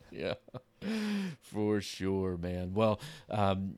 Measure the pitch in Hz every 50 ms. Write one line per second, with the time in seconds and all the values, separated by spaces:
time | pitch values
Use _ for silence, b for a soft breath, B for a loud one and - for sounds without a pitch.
0 | - - - - 78 92 - - - - - - - _ _ _ B 202 220 220
1 | 214 214 208 202 196 185 147 B - - - 104 104 107 107 104 98 - - -
2 | 92 95 95 95 95 92 90 87 85 90 90 90 90 90 92 104 113 110 104 B
3 | B 156 B B B B - 107 101 98 95 95 95 95 -